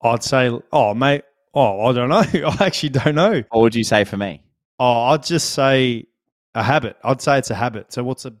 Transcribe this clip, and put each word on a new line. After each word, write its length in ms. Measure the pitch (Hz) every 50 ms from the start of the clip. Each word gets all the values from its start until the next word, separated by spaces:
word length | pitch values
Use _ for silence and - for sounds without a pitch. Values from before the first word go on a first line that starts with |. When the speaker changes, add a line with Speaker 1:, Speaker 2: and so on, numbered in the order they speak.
| -
Speaker 1:
I'd 200 | 117 117 120 -
say, 280 | - - 131 127 123 117 117 - _ -
oh, 220 | 151 123 104 104
mate, 300 | 117 131 139 143 143 - _ _ _ _ _ _
oh, 320 | 147 135 110 98 98 107
I 60 | 123 127
don't 160 | 123 123 127
know. 140 | 156 214 -
<laughs> 360 | - - 175 139 151 - -
I 40 | 202
actually 240 | 190 - - - 151
don't 240 | 131 135 107 151 147
know. 280 | 151 175 214 226 147 110 -
Speaker 2:
What 100 | - 113 113
would 120 | 117 110
you 100 | 117 110
say 200 | - 117 107 101
for 120 | - -
me? 260 | 98 101 98 78 69 _ _ _ _ _ _ _ _
Speaker 1:
Oh, 240 | 127 123 120 117 117
I'd 200 | 127 151 156 143
just 260 | - 170 160 - -
say 560 | - - 135 135 135 131 131 123 120 113 - - _ _ _ _ _ _ _ _ _
a 80 | 117 110
habit. 340 | 104 139 156 123 107 - - -
I'd 160 | 117 135 127
say 180 | - 151 143 135
it's 120 | 127 -
a 40 | -
habit. 380 | 95 117 123 110 104 98 - -
So 120 | - 123
what's 200 | 123 131 - -
a, 80 | 131 110 107